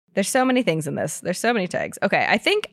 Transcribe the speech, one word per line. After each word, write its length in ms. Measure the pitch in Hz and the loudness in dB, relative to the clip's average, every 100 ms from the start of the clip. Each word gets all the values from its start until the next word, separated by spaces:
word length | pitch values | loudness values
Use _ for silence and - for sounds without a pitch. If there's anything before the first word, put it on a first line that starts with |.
| _ | _
There's 160 | - 196 | -4 0
so 160 | 254 262 | 2 2
many 180 | 254 | 2
things 240 | 247 160 151 | 2 0 -2
in 80 | 139 | -4
this. 240 | 151 - | -4 -4
There's 180 | - 180 | -6 -2
so 120 | 226 | 0
many 160 | 240 180 | 0 -2
tags. 320 | - 78 - | -4 -6 -4
Okay, 240 | 196 165 110 | 0 2 2
I 80 | 202 | 2
think 320 | 320 415 - | 2 0 -2